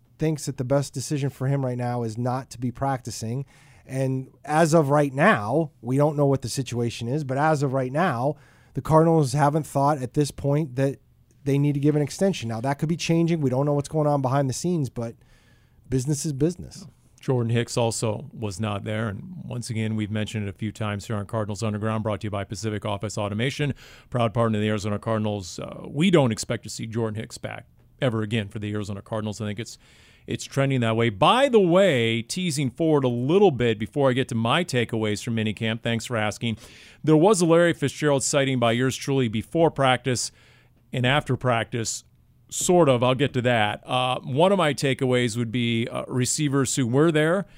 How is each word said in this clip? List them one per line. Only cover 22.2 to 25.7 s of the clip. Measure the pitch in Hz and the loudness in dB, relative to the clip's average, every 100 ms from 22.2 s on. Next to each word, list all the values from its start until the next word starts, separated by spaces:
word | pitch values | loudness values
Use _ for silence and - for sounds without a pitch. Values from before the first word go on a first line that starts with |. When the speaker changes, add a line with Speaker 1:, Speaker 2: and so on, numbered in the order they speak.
Speaker 2:
to | 107 | -4
you | |
by | 101 98 | -6 -6
Pacific | 98 110 104 110 | -6 -4 -4 -4
Office | 101 107 110 | -4 -4 -4
Automation, | 101 104 131 135 143 - - - - | -4 -2 -2 -2 -4 -4 -12 -20 -6
proud | 123 117 | 0 0
partner | 117 117 107 | 2 0 2
of | |
the | 107 | 0
Arizona | 107 104 104 | 0 -2 -4
Cardinals. | - 110 107 104 90 - | -2 -2 -2 -4 -6 -10
Uh, | - | -12